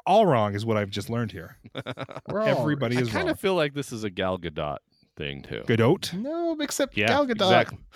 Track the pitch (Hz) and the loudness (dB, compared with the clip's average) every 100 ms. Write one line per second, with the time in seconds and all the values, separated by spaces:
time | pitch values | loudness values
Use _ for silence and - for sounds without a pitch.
0 | - 202 196 120 104 101 113 107 98 101 | 4 6 6 4 2 0 0 0 -2 -4
1 | 95 117 110 95 82 - - 147 - - | -4 -4 -4 -8 -14 -18 -16 -12 -10 -10
2 | - - - 196 220 160 151 143 120 123 | -12 -12 -6 -2 0 2 0 0 0 0
3 | 120 - 370 - 196 180 147 139 - 113 | 0 0 -2 0 0 2 0 -2 -8 -6
4 | 107 90 92 92 85 78 73 69 _ _ | -6 -2 -2 -2 -4 -4 -4 -6 _ _
5 | _ - 73 67 - 57 - 113 113 190 | _ -10 -8 -8 -8 -4 2 4 4 4
6 | - 175 262 339 339 311 294 - 277 - | -2 -6 -6 -4 -2 -2 -4 -2 -2 0
7 | 208 269 269 214 185 - - - - | 2 2 2 0 4 4 4 -4 -18